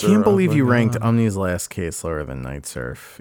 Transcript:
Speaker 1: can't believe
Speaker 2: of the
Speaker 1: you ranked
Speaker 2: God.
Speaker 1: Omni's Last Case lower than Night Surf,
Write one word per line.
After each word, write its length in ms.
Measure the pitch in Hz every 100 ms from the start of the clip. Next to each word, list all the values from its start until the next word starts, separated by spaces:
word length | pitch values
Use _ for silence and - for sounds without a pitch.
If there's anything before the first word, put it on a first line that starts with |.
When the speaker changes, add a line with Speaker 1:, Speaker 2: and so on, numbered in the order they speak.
| 107
Speaker 1:
can't 160 | 208
believe 260 | 214 196 180
Speaker 2:
of 40 |
the 40 | 151
Speaker 1:
you 80 | 127
ranked 340 | 120 113 120
Speaker 2:
God. 80 | 117
Speaker 1:
Omni's 280 | 117 113 98
Last 340 | 95 90 -
Case 340 | - 87 -
lower 200 | 85 78
than 200 | 69 67
Night 240 | 64 71 -
Surf, 520 | - 62 65 - -